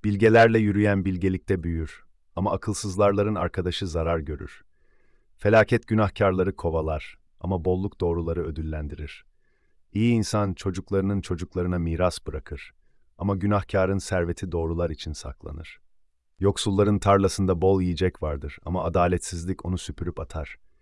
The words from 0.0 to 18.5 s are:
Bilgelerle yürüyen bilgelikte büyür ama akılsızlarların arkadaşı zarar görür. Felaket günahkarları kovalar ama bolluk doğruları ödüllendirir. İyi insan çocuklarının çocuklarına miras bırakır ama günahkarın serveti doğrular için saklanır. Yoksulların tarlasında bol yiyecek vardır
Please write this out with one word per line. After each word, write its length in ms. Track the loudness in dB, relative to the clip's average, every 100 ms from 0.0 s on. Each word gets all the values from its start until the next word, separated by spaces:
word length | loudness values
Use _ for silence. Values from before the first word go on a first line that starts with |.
Bilgelerle 540 | 0 4 6 8 8 6
yürüyen 460 | 4 4 4 4
bilgelikte 580 | 0 0 0 -2 -2 -2
büyür 420 | 0 -4 -6 -10 -20 _ _ -4
ama 160 | -2
akılsızlarların 840 | -2 -2 -4 -4 2 4 4 0
arkadaşı 520 | 0 -2 -2 -4 -4 -4
zarar 320 | -2 -2 -2
görür. 440 | -4 -10 -10 -18 _ _ _ _ _ _ _ _
Felaket 500 | 4 6 6 0 2
günahkarları 720 | 2 2 2 2 2 0 -2
kovalar 600 | -2 -2 -2 -4 -8 -20 _ _
ama 240 | -4 -2
bolluk 360 | 0 0 -2 -2
doğruları 440 | -2 -2 -2 -4
ödüllendirir. 840 | -4 -6 -6 -6 -8 -10 -12 -14 _ _ _ _ _ _ _
İyi 220 | 0 2
insan 400 | 2 2 0 -2
çocuklarının 680 | -2 -4 -6 -2 -2 0 -2
çocuklarına 580 | -4 -6 -4 -4 -2 -2
miras 480 | -2 0 0 -2 -10
bırakır 480 | -12 -10 -14 -14 _ _ _ _ _
ama 180 | -2 0
günahkarın 600 | 0 0 0 0 2 0
serveti 540 | -2 -2 -2 -4 -4
doğrular 380 | -4 -2 -2 -4
için 220 | -6 -10
saklanır. 680 | -10 -12 -14 -14 -12 -14 -20 _ _ _ _ _ _
Yoksulların 600 | 0 0 0 2 2 2
tarlasında 640 | 4 4 4 0 0 2
bol 180 | 2 2
yiyecek 420 | 0 0 -2 -2
vardır 360 | -8 -6 -10